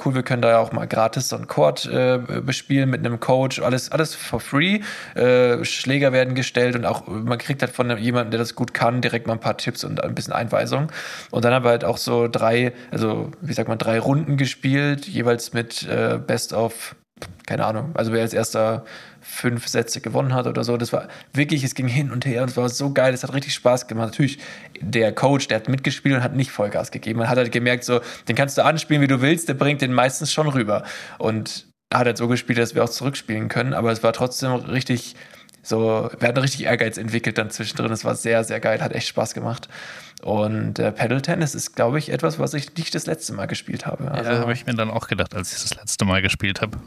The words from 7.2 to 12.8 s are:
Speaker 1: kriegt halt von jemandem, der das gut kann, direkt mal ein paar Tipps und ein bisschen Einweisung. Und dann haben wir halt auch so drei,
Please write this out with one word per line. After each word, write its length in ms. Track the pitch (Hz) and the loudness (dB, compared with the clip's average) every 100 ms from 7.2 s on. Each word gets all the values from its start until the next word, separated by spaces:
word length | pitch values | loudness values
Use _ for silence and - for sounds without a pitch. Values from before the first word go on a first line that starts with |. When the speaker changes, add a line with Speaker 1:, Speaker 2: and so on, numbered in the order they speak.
| 117 120 | -2 -2
Speaker 1:
kriegt 240 | - 139 | -2 -2
halt 100 | 123 | -2
von 260 | - 123 113 | 0 0 0
jemandem, 340 | 117 123 110 | 2 0 2
der 80 | 113 | 0
das 160 | 117 - | -2 -4
gut 180 | 120 | -4
kann, 260 | - 117 123 | 0 2 2
direkt 260 | 120 117 113 | 0 -2 -2
mal 60 | |
ein 60 | 113 | -2
paar 160 | 117 - | -2 -2
Tipps 300 | - - - | -4 -6 -6
und 180 | - | -4
ein 100 | - | -4
bisschen 200 | 120 - | -4 -4
Einweisung. 580 | - 117 101 120 127 156 - - - - | -2 0 0 0 0 -2 -6 -12 -12 -6
Und 140 | - 117 | 0 4
dann 80 | |
haben 100 | 127 | 4
wir 60 | 120 | 4
halt 160 | 117 - | 2 2
auch 120 | - | -2
so 300 | - 120 117 | 0 2 2
drei, 460 | 117 113 120 123 - | 2 2 4 2 -2